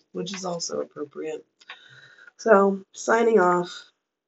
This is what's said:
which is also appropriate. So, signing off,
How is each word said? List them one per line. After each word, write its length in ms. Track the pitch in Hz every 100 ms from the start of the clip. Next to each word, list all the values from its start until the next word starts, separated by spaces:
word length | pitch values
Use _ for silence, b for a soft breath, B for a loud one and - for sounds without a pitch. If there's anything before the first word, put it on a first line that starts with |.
| _
which 240 | 180 180 196
is 100 | 185
also 360 | 170 165 147
appropriate. 640 | 147 156 147 147 156 156 - _ B B B B B B B -
So, 460 | 226 202 196 196 -
signing 460 | - - 226 233 220
off, 520 | 180 175 175 - - _ _ _